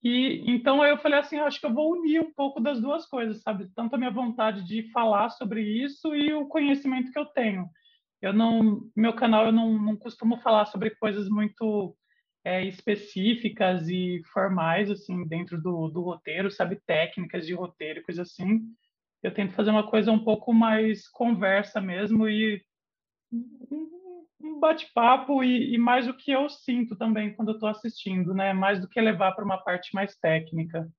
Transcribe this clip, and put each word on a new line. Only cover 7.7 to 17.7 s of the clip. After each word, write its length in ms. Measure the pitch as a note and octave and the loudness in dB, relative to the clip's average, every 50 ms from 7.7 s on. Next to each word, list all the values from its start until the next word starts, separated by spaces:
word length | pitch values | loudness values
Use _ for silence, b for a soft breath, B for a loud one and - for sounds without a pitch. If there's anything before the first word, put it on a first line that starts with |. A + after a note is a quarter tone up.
| b b b b b b b _ _ _ - | b b b b b b b _ _ _ -4
Eu 120 | F#3+ G3+ | 0 2
não, 480 | G#3+ A3+ A3+ A3+ A3+ A3 A3 G#3 - - - _ | 4 4 4 4 4 4 4 4 2 -4 -8 _
meu 200 | - A3 A3+ A3 | 2 2 2 2
canal 320 | A3+ C4 A#3 A3 G#3+ A3 | 2 2 4 6 6 6
eu 60 | A3+ A3+ | 6 4
não, 260 | A3+ A3+ A3+ A3 G#3+ | 4 4 4 2 2
não 160 | G#3 G#3+ G#3+ | 2 0 -2
costumo 400 | G#3 - A#3 - _ - A3 A#3+ | -4 -6 -14 -14 _ 0 0 0
falar 300 | A#3+ - B3 A3+ G#3+ G#3 | 2 2 4 4 4 4
sobre 240 | G#3+ - G3 F3+ A3 | 2 -2 -4 -4 -4
coisas 360 | G#3+ _ - G#3+ G3+ G#3 G#3 F#3+ | -4 _ -4 -2 -2 -2 -2 -2
muito, 680 | G#3 G#3 G#3+ G#3 G#3 _ A#3 A3 G#3+ G#3 G3 F3+ - _ _ _ _ _ _ _ _ _ _ | 0 0 0 -2 -2 _ -2 -2 0 0 -2 -4 -8 _ _ _ _ _ _ _ _ _ _
é, 180 | F3 F3+ F#3 F#3 | -4 -2 -2 -2
específicas 1300 | G3 F#3+ - - - G#3 G3+ - - - F#3+ F#3 G#3+ A#3+ A#3 - G#3 - - G3 F#3 F#3 F3+ D#3+ D#3+ | -4 -6 -6 -2 -2 -2 -2 -2 -10 -6 0 2 2 2 2 0 -6 -2 2 2 2 2 0 -2 -4
e 320 | F3 F#3 F#3 F3+ F3+ F3 E3 _ | -2 -2 -2 -2 -4 -6 -8 _
formais, 600 | - G#3 F#3+ G3 F#3+ F3+ D#3+ E3 E3 F#3 G#3+ G3+ | -4 -2 0 0 0 0 0 0 2 0 0 -2
assim, 360 | G#3 F#3+ - - F#3 F3+ F3 | -2 -6 -6 -8 -6 -6 -6
dentro 320 | D#3 D#3+ E3 F3 E3+ E3+ E3+ | -6 -6 -6 -6 -6 -8 -6
do, 300 | D#3 F3+ F3 E3 D#3+ D#3+ | -4 -4 -4 -4 -4 -4
do 140 | D#3 F3 F3 | -4 -6 -6
roteiro, 480 | F3+ E3+ E3 _ - D#3 E3+ G3 G3 | -6 -8 -10 _ -10 -6 -4 -4 -4
sabe? 280 | G3 - - E3 F#3+ G3+ _ | -2 -2 -4 -4 -4 -8 _
Técnicas 600 | - - D#3 E3 E3+ - - F3+ E3 - F3+ D#3+ | -2 0 0 0 -2 -2 -10 -10 -8 -8 -8 -8
de 80 | D#3+ F3+ | -6 -8
roteiro, 480 | F3 F3+ F3 | -8 -8 -10